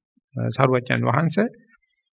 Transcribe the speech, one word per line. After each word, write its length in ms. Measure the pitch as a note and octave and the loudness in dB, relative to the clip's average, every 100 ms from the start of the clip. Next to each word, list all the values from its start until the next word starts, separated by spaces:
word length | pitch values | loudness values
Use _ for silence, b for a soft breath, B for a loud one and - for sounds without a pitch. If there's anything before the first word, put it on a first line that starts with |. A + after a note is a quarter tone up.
| _ _ _ B2 A#2 | _ _ _ -6 -4
සරුවච්චන් 520 | A2+ C3+ B2+ A#2+ A#2+ | 0 2 2 0 0
වහන්සේ 440 | A#2+ B2 E3 E3 A#3 B3 b b b b _ | 0 0 0 0 -2 -4 b b b b _